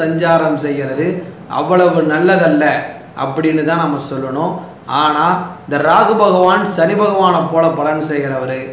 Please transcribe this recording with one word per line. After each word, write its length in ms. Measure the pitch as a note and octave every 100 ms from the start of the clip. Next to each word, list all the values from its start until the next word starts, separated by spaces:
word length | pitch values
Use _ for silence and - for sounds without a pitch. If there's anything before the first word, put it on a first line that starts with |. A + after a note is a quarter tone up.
சஞ்சாரம் 580 | D#3+ D#3+ E3+ E3 D#3 D3 D3
செய்கிறது 420 | C#3 C3 C3 E3+ - - - - B2
அவ்வளவு 400 | D#3 F3+ F3 E3+ D3+
நல்லதல்ல 520 | D3+ F3+ F#3 E3 D3 D3+ B2+ A2+ - - -
அப்படின்னு 400 | C#3 C#3 D#3+ D#3 D3+
தான் 140 | E3
நம்ம 180 | D#3 C#3+ -
சொல்லணும். 420 | C3+ C3 C3+ F3 F3 - - - C3+
ஆனா 220 | D3+ D3 E3 F3+ - - -
இந்த 120 | C#3+ D3+
ராகு 240 | F#3 B3 A3+
பகவான் 400 | G3+ F#3 F3+ F#3 G#3 -
சனி 180 | E3 G3+
பகவானை 400 | G#3 G3 F#3 E3+ C#3
போல 140 | D#3+ E3 C#3+
பலன் 240 | D3 D#3 D#3
செய்கிறவர், 500 | D3 C#3 C3 B2+ C3 C3